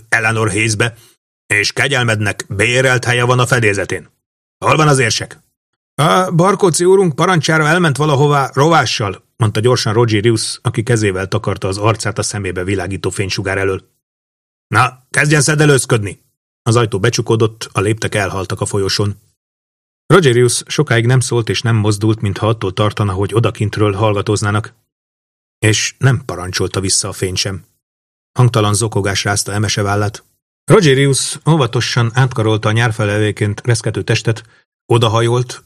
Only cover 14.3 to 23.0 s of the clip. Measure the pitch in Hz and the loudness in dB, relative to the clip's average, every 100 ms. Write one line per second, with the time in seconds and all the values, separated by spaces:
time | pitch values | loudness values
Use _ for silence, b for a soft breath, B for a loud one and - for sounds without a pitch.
14.3 | _ _ _ _ 107 123 - _ - 147 | _ _ _ _ 0 0 -2 _ -4 0
15.3 | 151 143 151 151 139 - 120 101 80 _ | 2 2 2 4 4 2 -2 -2 -10 _
16.3 | _ _ _ - 120 117 98 92 - - | _ _ _ 0 2 0 0 -2 -2 0
17.3 | 113 113 110 - - 98 110 95 107 95 | 0 0 -2 -8 -4 -2 -2 -2 -2 -4
18.3 | 92 92 98 101 104 95 - 101 101 _ | -4 -8 -6 -4 -2 -2 -2 -4 -4 _
19.3 | _ _ _ _ _ _ _ _ 180 147 | _ _ _ _ _ _ _ _ 4 4
20.3 | 120 123 - - - 151 117 113 131 - | 4 2 0 -6 -4 0 2 4 2 2
21.3 | 117 107 95 117 113 104 101 110 107 104 | -2 -2 -2 0 0 0 0 0 0 -2
22.3 | 92 104 110 98 92 104 - | -2 -2 -2 -4 -2 -2 0